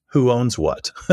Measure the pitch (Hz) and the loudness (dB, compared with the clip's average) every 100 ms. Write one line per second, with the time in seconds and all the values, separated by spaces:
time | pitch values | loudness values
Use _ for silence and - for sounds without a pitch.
0 | _ 147 123 120 123 110 78 - - - | _ 0 2 2 0 -2 -2 -4 -8 -6
1 | - | -2